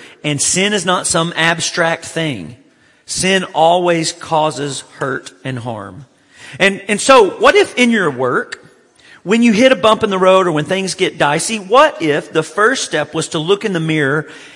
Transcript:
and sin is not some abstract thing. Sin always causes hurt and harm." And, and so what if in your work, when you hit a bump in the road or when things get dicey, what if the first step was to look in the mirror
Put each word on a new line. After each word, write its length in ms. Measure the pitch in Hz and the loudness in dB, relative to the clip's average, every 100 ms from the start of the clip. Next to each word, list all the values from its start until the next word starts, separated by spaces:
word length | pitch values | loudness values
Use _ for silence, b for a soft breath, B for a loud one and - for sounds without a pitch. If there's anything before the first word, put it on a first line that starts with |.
| B B | B B
and 160 | 151 143 | -6 -2
sin 320 | - 180 202 | -2 0 0
is 140 | 208 180 | -2 -2
not 200 | 180 139 | -2 -2
some 280 | 170 165 151 | -2 -2 0
abstract 680 | 165 170 - - 165 165 | 0 0 -4 -2 -2 -2
thing. 520 | - 165 156 110 78 123 _ b b b | -6 -6 -6 -6 -10 -18 _ b b b
Sin 400 | b - 185 190 180 | b -4 0 0 -2
always 600 | 143 165 180 175 165 160 | 0 2 2 2 0 -2
causes 680 | - - 160 156 135 143 127 - - | -8 -4 -2 -2 -2 -8 -8 -12 -8
hurt 340 | 139 135 - - | -6 -6 -10 -14
and 140 | 135 117 | -10 -8
harm." 480 | 120 110 98 95 135 _ B B B B | -8 -10 -12 -16 -20 _ B B B B
And, 240 | 196 196 - | 0 0 -4
and 120 | 208 | -2
so 280 | - 262 190 - | 4 6 6 4
what 160 | 240 403 | 2 4
if 200 | - - | 2 2
in 140 | 240 | 2
your 200 | 226 170 | 2 0
work, 540 | 127 127 175 233 - - _ _ _ b b | -2 -2 -2 -6 -14 -20 _ _ _ b b
when 180 | 170 233 | 0 2
you 100 | 240 | 4
hit 200 | 202 262 | 6 4
a 40 | 262 | 4
bump 280 | 220 214 | 2 2
in 60 | 208 | 0
the 80 | 190 | 2
road 280 | 185 190 180 | 4 4 4
or 60 | |
when 120 | 151 | 0
things 300 | 147 190 190 | -2 -4 -4
get 240 | - 170 160 | -4 -4 0
dicey, 400 | 147 156 185 220 | 0 0 -2 -6
what 420 | 185 247 214 - | 0 4 4 2
if 320 | 160 147 - | -2 -2 -2
the 120 | 156 | -4
first 400 | 156 - 220 262 | -2 0 0 0
step 280 | - 156 - | -4 -4 -4
was 160 | 160 156 | -6 -6
to 100 | 165 | -4
look 240 | 160 202 | -2 -2
in 80 | 214 | -2
the 80 | 170 | -4
mirror 480 | 160 156 135 151 151 B B | -2 0 0 -2 -4 B B